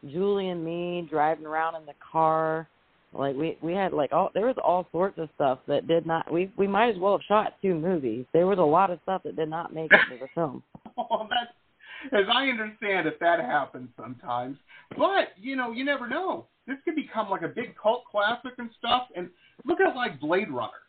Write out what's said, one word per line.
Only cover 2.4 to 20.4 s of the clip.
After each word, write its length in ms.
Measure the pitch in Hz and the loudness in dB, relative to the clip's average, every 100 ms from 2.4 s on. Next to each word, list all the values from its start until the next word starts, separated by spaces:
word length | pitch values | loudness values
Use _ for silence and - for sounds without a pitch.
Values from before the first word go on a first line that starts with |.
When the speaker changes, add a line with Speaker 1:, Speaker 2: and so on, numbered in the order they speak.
| 160 160 160 _ _ _ _ | 2 -2 -6 _ _ _ _
Speaker 1:
Like, 220 | - 139 135 | -4 -2 0
we, 220 | 160 - | -4 -4
we 120 | 160 | -4
had, 200 | 180 190 | 0 0
like, 180 | 151 139 | 0 2
all, 180 | 156 185 | 2 2
there 140 | - 226 | 0 0
was 80 | 254 | 0
all 240 | - 175 175 | 2 2 0
sorts 280 | 165 196 190 | -2 -2 -2
of 100 | 160 _ | -12 _
stuff 240 | 143 131 - | 0 0 0
that 180 | 143 - | -2 2
did 220 | 165 165 | 0 2
not, 240 | 165 - | -2 0
we, 180 | 165 190 - | -2 -2 0
we 80 | 196 | 0
might 240 | 196 240 | 4 2
as 80 | 190 | 2
well 200 | 190 190 | 2 2
have 80 | - | 4
shot 260 | 208 202 - | 2 2 -2
two 140 | 196 170 | 0 0
movies. 500 | 160 180 131 110 127 | 0 0 -2 -4 0
There 140 | 160 180 | 2 4
was 100 | 196 | 4
a 60 | |
lot 260 | 156 160 196 | 6 6 4
of 100 | 175 | 0
stuff 180 | - 185 | -4 -4
that 120 | 147 90 | -4 -6
did 140 | 160 | -6
not 220 | 160 170 | -4 -8
make 200 | 156 160 | -8 4
it 80 | - - | 6 6
to 80 | 123 | -6
the 120 | 127 | -10
film. 300 | - 160 127 - | -4 -4 -4 -16
Speaker 2:
<laughs> 300 | - - - | -20 -16 -8
Well, 300 | 240 220 214 | -4 -4 -2
that's, 840 | 240 233 _ _ _ - - 277 | -4 -4 _ _ _ -20 -16 -2
as 140 | 220 202 | 2 4
I 140 | 233 269 | 2 2
understand 580 | 233 214 214 208 190 156 | -2 -6 -6 -2 0 0
it, 140 | 151 | 0
that 200 | 170 170 | 2 2
happens 500 | - 151 131 135 127 - | 2 0 -2 -10 -16 -14
sometimes. 640 | 120 127 - 123 127 139 _ - - - | -14 -14 -6 -4 -4 -10 _ -20 -16 0
But, 320 | 330 392 - - | 2 2 0 -6
you 180 | 220 269 | -8 -4
know, 160 | 240 | -4
you 140 | 226 277 | -4 -2
never 220 | 277 233 | -2 -2
know. 380 | 285 381 233 - _ - | -4 -2 -4 -8 _ -10
This 100 | 269 - | -6 -4
could 100 | 320 | -4
become, 340 | - 220 214 | -4 -4 -2
like, 140 | 185 | -4
a 60 | 165 | -4
big 260 | - 233 - | -6 -8 -2
cult 220 | 208 240 - | 0 0 -2
classic 440 | 208 208 240 254 247 | 0 0 0 -8 -12
and 120 | 233 _ | -14 _
stuff. 240 | 233 247 247 - | 0 0 0 -10
And 140 | 180 _ _ _ | -10 _ _ _
look 160 | 240 349 | -4 2
at, 160 | 381 254 | 2 2
like, 240 | 240 147 | -4 -4
Blade 300 | 151 180 | 0 0